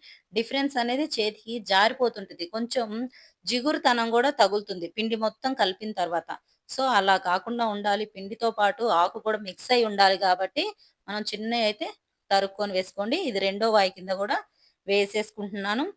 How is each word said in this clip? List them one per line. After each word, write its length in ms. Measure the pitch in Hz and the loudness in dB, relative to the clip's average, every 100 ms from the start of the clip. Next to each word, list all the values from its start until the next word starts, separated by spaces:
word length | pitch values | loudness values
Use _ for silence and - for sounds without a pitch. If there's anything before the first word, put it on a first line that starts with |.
| - - _ | -12 -20 _
డిఫరెన్స్ 440 | 214 226 277 277 262 | -4 -2 -2 -2 -2
అనేది 300 | 240 262 311 | -2 -2 -2
చేతికి 480 | - 214 208 220 233 | -2 -4 -4 -10 -10
జారిపోతుంటుంది, 800 | 196 190 220 254 240 220 196 165 175 | 0 4 4 2 -2 -2 -12 -14 -10
కొంచెం 400 | 220 233 - 220 220 254 - - _ 170 | -6 -4 -4 -4 -6 -8 -12 -20 _ -4
జిగురుతనం 640 | 240 262 311 370 240 233 | -2 0 2 2 2 2
కూడా 200 | 233 262 | 2 2
తగులుతుంది 560 | 285 202 208 208 180 170 | 4 2 2 -4 -8 -8
పిండి 300 | 220 220 220 | -6 -4 -2
మొత్తం 320 | 220 - 262 | -4 -4 -6
కలిపిన 380 | 262 196 185 214 | 0 0 0 -8
తర్వాత. 380 | 196 175 170 - - _ _ _ | -4 -2 -2 -6 -14 _ _ _
So 140 | - 262 | -4 2
అలా 280 | 220 190 190 | 4 4 4
కాకుండా 460 | 190 185 226 240 226 | 2 -2 -2 -2 -2
ఉండాలి, 380 | 208 208 202 214 | -2 -2 -2 -4
పిండితో 420 | 190 196 220 226 | -10 -14 -4 -2
పాటు 300 | 214 202 196 233 | 2 0 2 2
ఆకు 240 | 170 180 220 | 4 2 0
కూడా 180 | 220 214 | -4 -4
మిక్స్ 300 | 202 180 - | -6 -12 0
అయి 140 | 247 | 2
ఉండాలి 340 | 220 202 190 190 | 2 4 4 4
కాబట్టి 460 | 190 185 190 285 403 415 _ _ - | 2 2 0 -2 -4 -6 _ _ -10
మనం 140 | 208 | -8
చిన్నవి 420 | 214 208 220 233 | -8 -8 -4 0
అయితే 220 | 214 208 359 - _ _ _ | 0 -2 -8 -10 _ _ _
తరుక్కొని 420 | 196 196 196 202 | 2 2 -2 -2
వేసుకోండి. 440 | 185 185 - 208 320 | -2 -4 -6 -2 -2
ఇది 160 | 330 196 | 0 0
రెండో 300 | 196 202 226 | -2 0 2
వాయి 200 | 214 190 | 4 4
కింద 220 | 185 185 | 0 -6
కూడా 220 | 190 208 392 - _ _ _ - | -4 -2 -4 -6 _ _ _ 0
వేసేసుకుంటున్నాను. 960 | 202 202 214 214 - 208 202 196 220 349 | 2 2 -2 -6 -8 -10 -6 -4 -2 -4